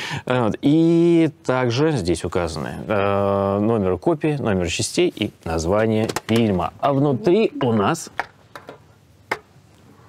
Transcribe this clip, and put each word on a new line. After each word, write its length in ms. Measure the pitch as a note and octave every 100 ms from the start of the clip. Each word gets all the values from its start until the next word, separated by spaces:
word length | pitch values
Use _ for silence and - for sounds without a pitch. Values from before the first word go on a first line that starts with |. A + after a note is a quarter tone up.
| - C#3
Э, 200 | - B2+
вот. 120 | A2+ -
И 680 | C#3 D#3 E3 E3+ E3+ E3+ D#3+ -
также 460 | - B2+ B2+ A#2 D#3 D3
здесь 280 | F2 E2+
указаны, 500 | F2+ F#2 E2+ D#2+ B1 E2 -
э, 720 | G#2 G2+ G2+ G2+ G2 G2 G2
номер 400 | G#2 A#2 F#2+ F2+
копии, 380 | - D#3+ D#3 D3
номер 300 | A#2 F#2+ F2
частей 380 | - - - F3+
и 240 | - G#2 -
название 640 | E2 E2 E2 G2+ A2+ A2 A2+ - -
фильма. 440 | A2+ A2+ F#2 E2+ -
А 140 | C#3
внутри 580 | C#3 D3 C3+ G#3 F3+ A3 C#4+
у 120 | B2
нас 360 | A2+ G2+ E3 - - - _ _ - - - - _ _ _ _ - - - _ _ - -